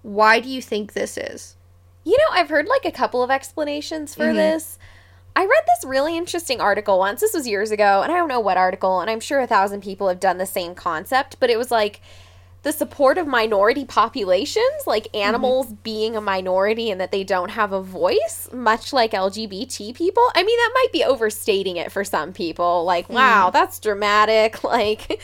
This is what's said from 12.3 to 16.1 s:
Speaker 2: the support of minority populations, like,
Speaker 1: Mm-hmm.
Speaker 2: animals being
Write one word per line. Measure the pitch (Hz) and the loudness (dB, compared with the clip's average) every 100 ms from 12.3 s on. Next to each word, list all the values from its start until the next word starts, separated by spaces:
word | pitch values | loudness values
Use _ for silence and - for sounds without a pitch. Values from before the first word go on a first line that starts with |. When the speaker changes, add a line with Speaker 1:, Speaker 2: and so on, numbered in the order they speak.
| - - - | -20 -20 -8
Speaker 2:
the | - | -6
support | 294 269 - 262 359 | -4 -6 2 2 2
of | 302 | 0
minority | 247 226 202 208 285 | 0 2 2 2 2
populations, | 254 233 226 269 190 185 285 427 494 605 440 | 0 0 0 -2 0 0 0 0 0 -2 -2
like, | 226 | -2
Speaker 1:
Mm-hmm. | - 214 202 | -2 -2 0
Speaker 2:
animals | 233 254 254 247 208 | 0 0 0 -2 -10
being | 226 214 220 | -8 -4 -4